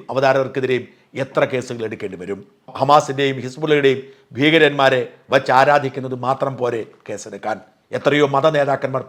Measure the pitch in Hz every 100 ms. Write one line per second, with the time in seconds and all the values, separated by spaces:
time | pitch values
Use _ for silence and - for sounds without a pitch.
0 | - 127 135 135 131 139 127 123 120 _
1 | _ 120 131 151 143 131 120 120 110 110
2 | 104 90 90 98 - _ - - 135 147
3 | 147 135 139 131 123 151 156 147 139 131
4 | - _ _ 117 147 160 147 143 135 127
5 | 117 - - 135 135 131 139 143 135 131
6 | 127 123 123 135 139 127 123 117 - _
7 | - 104 110 101 107 104 - _ _ -
8 | 143 147 143 135 156 147 139 135 135 131